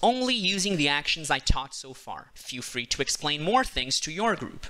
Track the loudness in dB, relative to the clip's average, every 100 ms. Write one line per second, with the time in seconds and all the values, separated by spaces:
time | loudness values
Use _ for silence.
0 | 2 4 2 2 2 2 2 2 2 2
1 | 0 -2 0 2 4 2 0 -10 -14 -14
2 | -12 -12 -14 -16 -10 -8 -6 -6 -2 0
3 | 0 0 0 0 2 2 2 -2 0 -2
4 | -2 -2 0 0 -4 -10